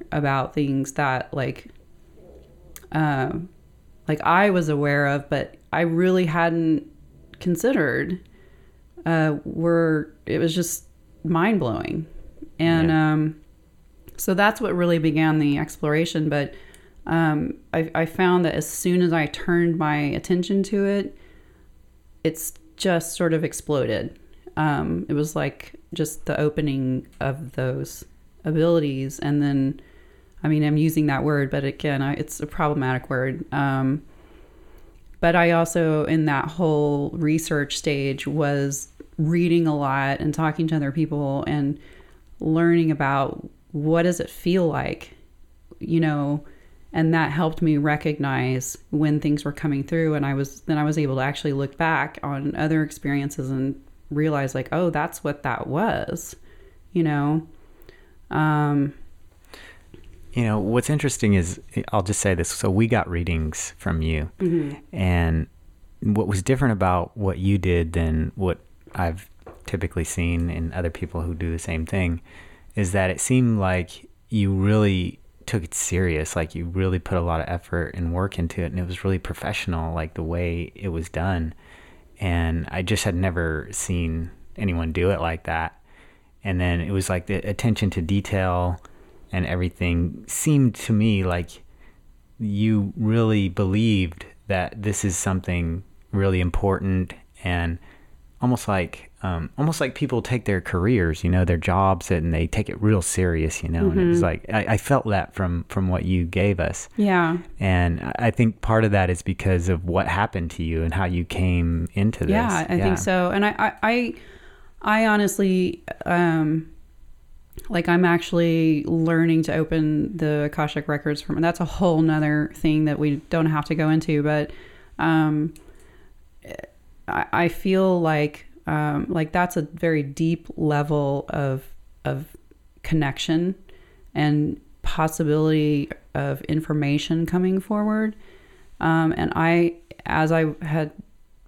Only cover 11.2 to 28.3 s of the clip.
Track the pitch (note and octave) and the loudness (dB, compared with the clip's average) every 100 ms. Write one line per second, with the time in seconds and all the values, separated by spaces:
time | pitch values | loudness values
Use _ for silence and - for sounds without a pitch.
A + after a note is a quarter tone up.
11.2 | D#3+ E3 A#3 G3+ B2 - - D#3+ D#3+ - | -2 2 2 2 0 -2 -4 -6 -8 -12
12.2 | - - - - E3 E3 D#3+ D#3+ D#3 D#3 | -18 -18 -14 -2 2 4 4 4 4 2
13.2 | D#3 D#3 - - _ - - - - - | 0 -4 -16 -20 _ -20 -20 -20 -18 -6
14.2 | - F#3 G#3 A3 G#3+ F3 F3 E3+ D#3 D3+ | 0 4 2 2 -2 2 2 4 4 4
15.2 | D#3+ D#3 D3 D3 D#3 - D3+ D3+ E3 D#3+ | 4 4 2 0 -2 -4 0 0 0 0
16.2 | D3+ D3 C#3 - - - - - - E3 | 0 0 -2 -8 -20 -20 -20 -14 -2 2
17.2 | D#3+ D3+ - - - E3 E3 D#3+ D#3+ - | 2 2 -2 -8 -6 -4 -2 -2 -2 2
18.2 | F3+ F3+ E3 D3+ D#3+ - F#3 F3+ F3 E3 | 4 4 2 0 -4 -4 0 2 2 2
19.2 | D3 - - E3+ E3+ D#3+ D3+ D3 C#3+ - | -2 -4 0 2 2 0 0 0 -2 -2
20.2 | - F3+ F3 G3 F#3+ G3+ G3 G3+ - - | 0 0 2 0 0 0 0 0 -4 -10
21.2 | - - - - - - - - _ - | -20 -20 -20 -20 -20 -20 -20 -20 _ -6
22.2 | D#3+ D#3+ - - - - F#3+ E3+ D#3+ - | -4 -4 -10 -14 -18 -4 0 0 0 -2
23.2 | E3+ D#3+ D#3+ - - C#3+ A#2 G#2+ - - | 0 0 -2 -6 -2 0 0 -2 -4 -10
24.2 | - - - - D#3 C#3+ D#3 E3+ - D3 | -20 -20 -10 -2 0 0 -2 -4 -2 -2
25.2 | D3+ D3+ C#3+ - - - - E3 D3+ - | -2 -2 -4 -6 -20 -20 -12 -4 -4 -4
26.2 | - D3 D3+ D3+ D3 C3+ C3 B2+ - - | -4 0 0 0 -2 -2 -2 -2 -6 -6
27.2 | C3+ C3+ C3+ - B2+ C3+ C#3 - - - | -4 -4 -8 -4 -4 -4 -8 -12 -20 -20
28.2 | - | -20